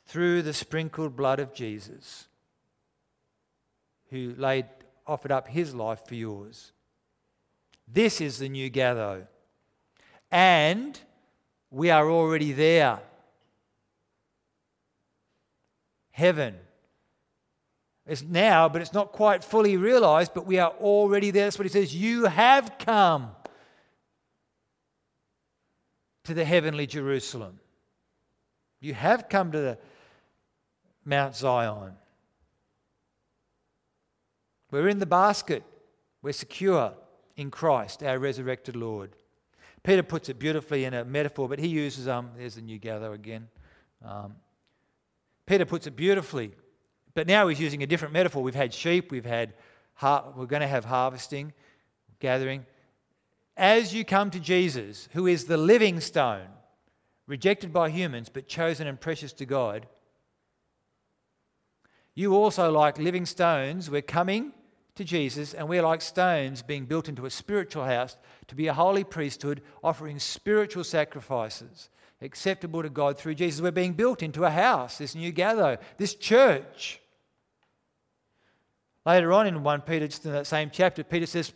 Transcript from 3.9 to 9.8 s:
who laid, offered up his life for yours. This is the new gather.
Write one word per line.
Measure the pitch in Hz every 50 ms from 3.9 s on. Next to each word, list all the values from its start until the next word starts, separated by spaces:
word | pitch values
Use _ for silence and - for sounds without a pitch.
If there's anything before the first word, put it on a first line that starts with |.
| _ _ _ _
who | 135 127 123 123 120 127
laid, | 135 135 135 131 120 113 - _ _ _ _ _ _ -
offered | 151 135 - 135
up | 139 131 - -
his | 123 165 175 147 131
life | 120 110 110 110 107 -
for | - 120
yours. | 117 113 110 104 101 101 107 117 - - _ _ _ _ _ _ _ _ _ _ _ _ _ _ _ _ _ _ _ _ _ _ _ _ -
This | 113 175 226 220 - -
is | 165 143 120 120
the | 135 135
new | 135 135 131 131
gather. | 120 135 131 123 123 117 107 101 98 92 92 - _ _ _ _ _ _ _ _ _ _